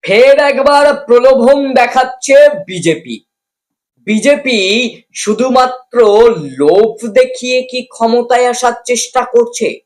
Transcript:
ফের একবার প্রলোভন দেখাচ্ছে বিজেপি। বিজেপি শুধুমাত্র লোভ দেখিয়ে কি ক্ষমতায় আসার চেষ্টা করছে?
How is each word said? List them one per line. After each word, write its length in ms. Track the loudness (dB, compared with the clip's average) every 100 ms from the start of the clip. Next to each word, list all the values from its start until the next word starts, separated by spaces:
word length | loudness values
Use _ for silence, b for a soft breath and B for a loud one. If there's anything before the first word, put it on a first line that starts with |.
ফের 360 | -2 2 4 4
একবার 640 | 2 0 0 2 2 -2
প্রলোভন 680 | 0 2 4 4 2 2 0
দেখাচ্ছে 720 | 0 0 -2 -4 -8 0 4 4
বিজেপি। 720 | 2 -10 -4 -4 -4 -8 -16 _ _ _ _ _ _ _ _
বিজেপি 640 | -6 -2 0 0 -2 -4 -2 -2 -4 -10 _
শুধুমাত্র 840 | -10 -6 -2 0 0 0 -4 _ 2 4 4 4 2 -8 -2
লোভ 480 | 2 2 0 -2 -2
দেখিয়ে 560 | 0 0 -4 -4 -4
কি 200 | -4 -12
ক্ষমতায় 680 | -12 -6 -2 -2 0 0 0
আসার 240 | 0 -4 -4 -6
চেষ্টা 380 | -6 -2 -6
করছে? 560 | 0 0 0 -4 -6 -8